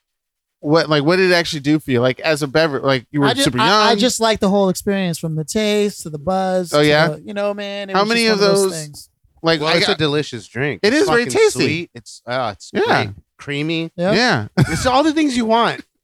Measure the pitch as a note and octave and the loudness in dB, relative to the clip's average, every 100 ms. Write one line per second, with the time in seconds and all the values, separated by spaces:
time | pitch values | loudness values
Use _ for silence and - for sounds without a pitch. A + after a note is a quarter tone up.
0 | _ _ _ _ _ _ D3 D3+ C#3+ D3+ | _ _ _ _ _ _ 0 2 2 0
1 | C#3 F#3 F#3 F3 E3+ D#3 C3+ D#3 - A#2+ | 2 2 4 2 0 -4 0 0 0 0
2 | B2+ B2 D#3+ D3+ D3 D#3 D#3+ C3+ C3+ C3 | 2 0 -2 -2 0 0 0 0 0 -2
3 | G#2+ D3 C#3+ B3 C#4 B2+ A3 G#3+ G#3+ A3 | -2 0 0 2 0 2 2 4 2 2
4 | B3 - A3+ G#3+ G3+ G3+ F#3+ F3+ - G3 | 0 0 0 0 0 2 0 -2 -2 -2
5 | F#3 D#3+ E3 D#3 D3+ A3 G#3+ G#3 G3+ - | -2 -4 -6 -6 -4 -2 0 0 0 -4
6 | E3+ D3+ C#3+ F#3+ F#3+ F#3 F3 D3 D3+ D3 | -12 -10 -4 -2 0 -2 0 2 4 4
7 | D#3+ D3+ G3 G3+ G#3 G3+ G3+ G3+ G3 F#3+ | 2 -2 -10 -6 -4 -4 -8 -8 -4 0
8 | G#3 A#3 A3+ G#3 G3+ G3 F#3+ E3 D3 D3 | 2 2 2 4 4 4 0 -2 -10 -14
9 | - _ _ _ E3 D#3+ D3+ E3+ - F3 | -20 _ _ _ 0 0 2 0 0 0
10 | D#3 D3 C#3 A#2 - A#2 C#3+ G2 G#3 D4 | 0 -2 -4 -10 -12 -6 -4 0 0 2
11 | F#4+ A#3+ A#3+ F#4+ A4 - D3 D#3+ E3+ A#2+ | 2 0 0 2 2 2 -2 -2 -8 -16
12 | - - A#2 B2+ A#2 G2 - - G#4 D3 | -20 -18 -8 -4 -4 -6 -8 -2 0 0
13 | G#2+ G2+ _ _ - C#3+ D#3 E3 E3 - | -2 -8 _ _ -8 -6 -4 -4 -6 -4
14 | F3+ G#3+ B3 D3 G#2+ - - D#3+ B3+ B3+ | 0 2 2 0 -2 0 0 0 0 2
15 | D#4 D4+ D4 B3 A3 A3+ G#3+ B2+ - _ | 2 2 0 0 0 2 2 -2 -12 _